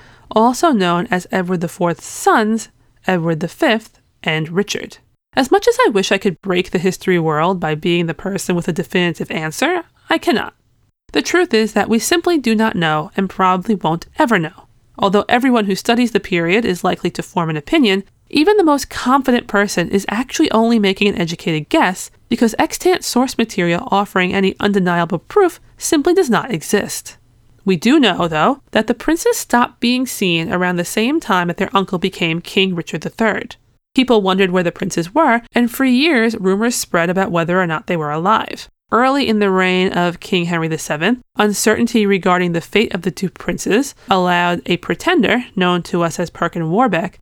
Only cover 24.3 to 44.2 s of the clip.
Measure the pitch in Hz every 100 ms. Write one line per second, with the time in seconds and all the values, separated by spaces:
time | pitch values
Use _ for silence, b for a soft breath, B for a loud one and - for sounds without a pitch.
24.3 | 196 190 - 202 196 180 175 170 - -
25.3 | 415 359 - b - - 320 349 359 294
26.3 | 185 254 170 - 202 - - - - _
27.3 | _ _ _ 190 180 226 311 320 339 170
28.3 | 156 185 285 _ - 220 240 - 330 466
29.3 | 453 - 240 247 - 233 254 254 - 185
30.3 | 165 165 180 180 175 175 220 233 311 -
31.3 | 185 175 - 196 196 185 180 185 - 165
32.3 | 165 - 202 190 170 - 165 170 - 226
33.3 | 196 - - _ _ _ - 247 220 190
34.3 | 190 190 185 175 - 190 - 170 311 302
35.3 | 233 - 240 240 - 262 247 320 254 226
36.3 | 226 185 196 233 240 - 175 170 185 190
37.3 | 170 165 180 175 156 - 170 147 156 185
38.3 | 220 - - - _ - 220 262 277 247
39.3 | 214 202 185 185 185 185 175 175 175 -
40.3 | 180 175 170 160 160 - 151 180 247 -
41.3 | - 208 202 214 220 233 233 202 196 185
42.3 | 180 180 170 - 202 220 190 175 - 185
43.3 | - - - - 202 277 - - 190